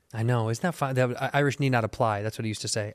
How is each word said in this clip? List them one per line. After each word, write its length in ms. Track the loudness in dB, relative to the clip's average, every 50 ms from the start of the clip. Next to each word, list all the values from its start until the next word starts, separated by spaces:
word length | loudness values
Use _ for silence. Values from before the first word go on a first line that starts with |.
| _ _
I 100 | -6 -2
know. 280 | 0 2 2 2 0 0
Isn't 100 | -2 -2
that 120 | -2 -4 -2
fun? 200 | -2 -2 0 2
That, 260 | 2 2 2 0 -2
"I-, 80 | -4 0
Irish 260 | 2 2 2 2 2 2
need 120 | 2 2
not 120 | 4 4
apply." 380 | 2 0 0 0 2 2 2 0
That's 160 | -2 -4 -4
what 80 | -4 -4
he 40 | -4
used 100 | -4 -4
to 80 | -4 -4
say. 240 | -2 -2 -4 -4 -2